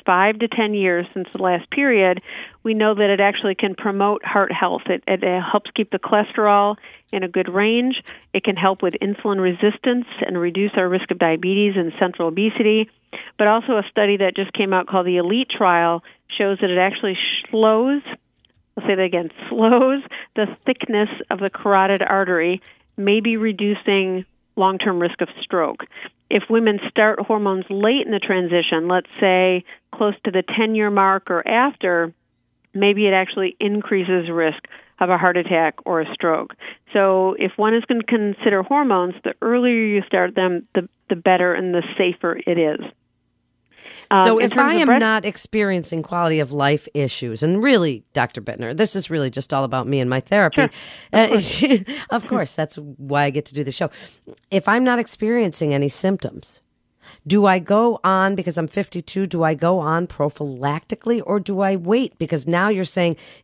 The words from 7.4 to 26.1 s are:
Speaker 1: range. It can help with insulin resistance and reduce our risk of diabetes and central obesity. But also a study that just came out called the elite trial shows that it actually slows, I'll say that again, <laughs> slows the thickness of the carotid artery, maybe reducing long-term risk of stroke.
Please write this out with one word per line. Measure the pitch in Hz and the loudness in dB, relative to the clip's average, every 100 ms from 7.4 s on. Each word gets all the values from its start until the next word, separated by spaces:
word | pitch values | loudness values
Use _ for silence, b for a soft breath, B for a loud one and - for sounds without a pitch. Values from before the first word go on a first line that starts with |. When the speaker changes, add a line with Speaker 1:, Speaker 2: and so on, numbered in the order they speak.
| 180 | -2
Speaker 1:
range. | 185 214 233 254 254 B B B | 0 0 2 0 -4 B B B
It | 190 | -4
can | - 190 | -2 0
help | 190 190 | 0 2
with | 185 165 | -2 -2
insulin | 196 202 214 196 | -4 -2 -2 0
resistance | 185 175 208 208 262 247 240 - - | 0 2 0 0 -2 -2 -4 -6 -4
and | 180 | -2
reduce | 175 175 202 202 | -2 -2 -2 0
our | 180 | 0
risk | 185 - | -2 -4
of | 180 | -2
diabetes | 170 160 180 196 208 190 | 0 0 0 2 2 0
and | 165 - | -2 -2
central | 185 180 170 | -2 -2 -4
obesity. | 165 214 - 214 220 220 _ _ B B - | 0 -2 2 2 2 0 _ _ B B 0
But | 208 | 2
also | 220 220 220 | 2 2 -2
a | 202 | -2
study | - 208 202 | 0 2 2
that | 196 180 | 0 -2
just | 190 | -6
came | - 196 | -2 0
out | 190 180 | 0 0
called | 190 180 | -2 0
the | 180 | 0
elite | 175 226 262 | 0 0 -2
trial | - 196 175 170 170 b b - - | 0 2 4 2 0 b b -12 -4
shows | 202 196 | -2 0
that | 196 | 0
it | 180 | 2
actually | 185 190 208 185 - - - | 0 0 -6 -4 -4 -4 -4
slows, | 220 220 220 254 285 - - _ _ _ _ _ - | 2 4 4 2 0 -4 -18 _ _ _ _ _ -8
I'll | - | -2
say | 190 | 0
that | |
again, | 185 175 165 - | 0 0 -4 -10
<laughs> | - | -8
slows | 233 220 247 262 277 - B B - | 2 4 6 4 0 -6 B B -4
the | 208 - - | -4 -4 -4
thickness | 254 - 208 214 - - | -4 0 0 0 -4 -6
of | 190 | -4
the | 196 | -4
carotid | - 208 196 190 196 | -4 2 4 4 2
artery, | 196 190 185 175 165 185 b b b - | 2 0 2 0 0 -2 b b b -4
maybe | 196 214 220 226 | 2 2 2 0
reducing | 220 190 208 202 - 196 185 185 185 _ _ - | -2 0 -2 -2 0 0 0 -4 -8 _ _ 0
long-term | 190 190 208 175 | 2 2 -2 0
risk | 175 - | -2 -2
of | 175 - | -8 -8
stroke. | - 185 151 - - B B | -6 -2 -2 -4 -12 B B